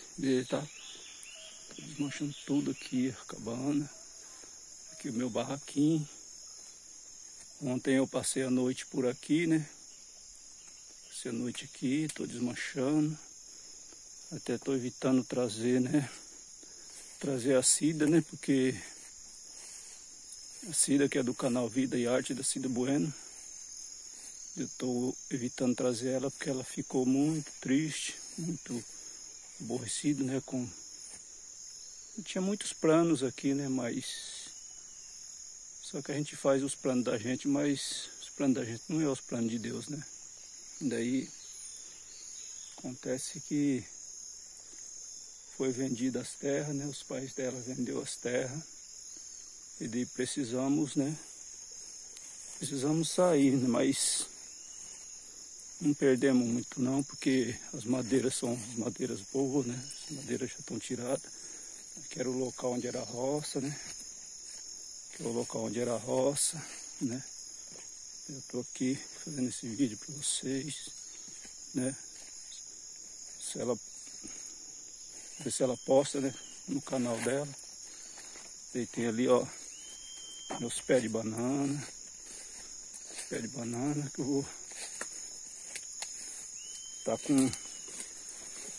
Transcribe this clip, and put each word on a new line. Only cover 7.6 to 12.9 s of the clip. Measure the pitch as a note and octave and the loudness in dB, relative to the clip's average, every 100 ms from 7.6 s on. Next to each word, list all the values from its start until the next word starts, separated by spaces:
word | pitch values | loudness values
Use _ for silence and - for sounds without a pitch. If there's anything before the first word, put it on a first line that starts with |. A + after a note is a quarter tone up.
Ontem | C#3 B2+ C#3 C3+ | 0 2 4 6
eu | C3 | 4
passei | C3 - C3+ | 2 0 2
a | C3 | 4
noite | B2+ B2+ C3 - | 4 4 0 -2
por | D3 B2 | 2 2
aqui, | - - D3+ E3+ | 2 4 6 6
né? | D#3+ D3 - - - - - - - - - - - - - - | 4 2 -8 -18 -18 -18 -18 -18 -18 -18 -18 -18 -18 -18 -18 -12
Passei | - B2+ | -8 -4
a | |
noite | A#2 B2 - D3 | -2 -2 -2 -8
aqui, | - C3+ C#3+ D#3 - | -2 2 2 2 -2
tô | - | -4
desmanchando. | A#2+ B2 - - D3 C3 | 0 -2 0 -4 2 4